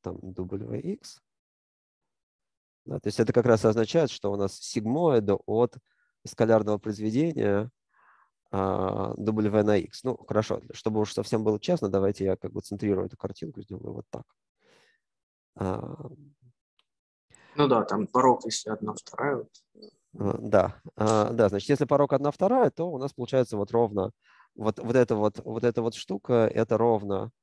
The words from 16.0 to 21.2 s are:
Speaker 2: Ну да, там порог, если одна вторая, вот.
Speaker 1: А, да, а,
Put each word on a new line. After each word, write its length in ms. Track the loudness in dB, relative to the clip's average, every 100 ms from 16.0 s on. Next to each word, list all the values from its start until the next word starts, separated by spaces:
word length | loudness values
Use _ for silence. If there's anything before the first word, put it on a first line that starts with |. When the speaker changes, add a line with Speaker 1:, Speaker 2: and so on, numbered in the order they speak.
| -16 -18 -20 _ _ _ _ _ _ _ _ _ _ _ _ 2
Speaker 2:
Ну 120 | 4
да, 160 | 4
там 220 | 2 -2 0
порог, 380 | 4 4 4 -2
если 240 | -6 -6
одна 240 | -6 -6
вторая, 420 | -8 -12 -6 -4 -4
вот. 140 | -8 _ _ -20 -20 _ _ -6
Speaker 1:
А, 180 | -4 -4
да, 360 | 2 2 2 -4 -20 -2
а, 340 | 2 4